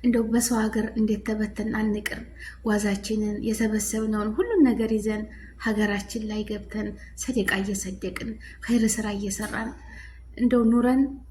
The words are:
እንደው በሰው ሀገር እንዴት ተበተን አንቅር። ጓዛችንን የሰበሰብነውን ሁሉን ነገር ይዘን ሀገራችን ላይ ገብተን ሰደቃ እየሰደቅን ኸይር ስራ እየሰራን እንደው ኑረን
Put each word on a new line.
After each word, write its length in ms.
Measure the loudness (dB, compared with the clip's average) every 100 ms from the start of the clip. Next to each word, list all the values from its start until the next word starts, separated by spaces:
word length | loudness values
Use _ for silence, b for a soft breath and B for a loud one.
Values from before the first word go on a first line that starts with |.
እንደው 220 | 4 2
በሰው 340 | 2 2 2 2
ሀገር 280 | 2 0 -2
እንዴት 300 | 0 2 0
ተበተን 460 | -2 -2 -2 -2 -2
አንቅር። 460 | 0 0 -2 -4 -12 -12 B B B
ጓዛችንን 720 | 0 2 2 -2 -2 -2 -2 -2
የሰበሰብነውን 880 | -4 0 0 0 -2 -2 0 0 0
ሁሉን 300 | 0 2 6
ነገር 280 | 6 6 2
ይዘን 320 | 0 0 -2 -6 B B B
ሀገራችን 680 | -2 2 2 0 -4 -8
ላይ 180 | -6 -6
ገብተን 440 | -6 -8 -6 -6 -6 B B -8
ሰደቃ 340 | -2 0 2 0
እየሰደቅን 720 | -2 -4 -6 -6 -8 -6 -8 -10 B B
ኸይር 220 | 2 4 4
ስራ 180 | 2 -2
እየሰራን 580 | -2 -4 -4 -6 -4 -6 -10 B B B B -16 0
እንደው 260 | 4 6
ኑረን 380 | 6 6 6 4 2 -2 -14